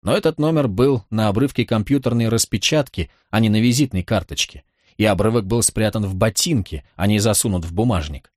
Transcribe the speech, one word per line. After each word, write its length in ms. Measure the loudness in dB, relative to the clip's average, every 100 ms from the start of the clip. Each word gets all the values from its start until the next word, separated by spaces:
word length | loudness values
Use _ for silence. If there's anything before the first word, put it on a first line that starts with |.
Но 120 | 0
этот 240 | 0 0 0
номер 300 | 0 2 0
был 360 | 2 2 2 -2
на 200 | -2 0
обрывке 360 | 2 0 0
компьютерной 640 | -2 -2 0 0 0 0 0
распечатки, 840 | 0 -2 -2 0 0 -2 -6 -8 _ _
а 100 | 0
не 80 | 2
на 140 | 4
визитной 400 | 2 2 0 -2
карточке, 640 | -2 -4 -4 -8 -8 -8 _ _ _ -2
и 80 | 0
обрывок 400 | 2 2 0 0
был 160 | 0
спрятан 420 | 0 0 -2 -2
в 100 | -4 0
ботинке, 680 | 0 0 -2 -2 -2 -8 -12 -4
а 100 | 0
не 120 | 2
засунут 460 | 2 0 0 -2
в 80 | -4
бумажник. 580 | -2 0 0 -4 -12 _